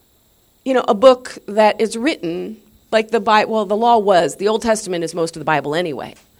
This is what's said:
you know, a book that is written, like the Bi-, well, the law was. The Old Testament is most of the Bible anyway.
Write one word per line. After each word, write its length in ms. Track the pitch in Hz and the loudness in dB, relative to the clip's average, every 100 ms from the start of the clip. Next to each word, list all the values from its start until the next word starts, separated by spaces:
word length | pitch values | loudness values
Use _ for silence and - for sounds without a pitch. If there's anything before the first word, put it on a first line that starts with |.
| _ _ _ _ _ _ | _ _ _ _ _ _
you 80 | - | -2
know, 120 | 254 - | -2 0
a 60 | |
book 440 | 208 262 254 - - - | 4 6 6 0 -16 -6
that 340 | 208 214 - | 2 2 2
is 160 | 220 226 | -2 -2
written, 600 | 233 214 170 175 185 220 _ _ _ | -4 -4 -6 -8 -8 -14 _ _ _
like 200 | 220 220 | -2 -2
the 100 | 226 | -2
Bi-, 240 | 202 214 | 2 2
well, 220 | 196 220 196 | 2 -2 -2
the 100 | 208 | 0
law 220 | 233 233 | 2 2
was. 380 | 202 180 151 143 | 4 2 2 -2
The 120 | 196 | -2
Old 140 | 220 | -2
Testament 420 | 226 220 202 180 | 0 -2 -2 -6
is 100 | 165 | -6
most 220 | 165 165 160 | -4 -6 -6
of 40 | |
the 40 | |
Bible 300 | 147 151 143 | -2 -2 0
anyway. 400 | 156 180 123 - - _ | -4 -4 -6 -12 -16 _